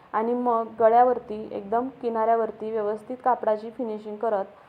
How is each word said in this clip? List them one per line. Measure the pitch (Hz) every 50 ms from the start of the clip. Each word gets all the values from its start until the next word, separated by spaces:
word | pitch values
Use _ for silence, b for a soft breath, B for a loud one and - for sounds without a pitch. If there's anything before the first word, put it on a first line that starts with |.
| B B
आणि | B 214 226 233 247
मग | 247 247 247 226 226 226 220 226 233
गळ्यावरती | 226 220 233 240 247 254 240 226 - - 214 214 220 -
एकदम | - 202 202 196 220 240 254 269
किनाऱ्यावरती | - - 247 240 226 220 220 226 233 226 220 214 214 - 214 220
व्यवस्थित | 226 220 208 208 214 214 - - 254 254 -
कापडाची | 254 240 247 - 220 214 214 220 233
फिनिशिंग | 226 - 247 220 214 214 220 214 208
करत, | 208 233 226 214 190 196 - - B B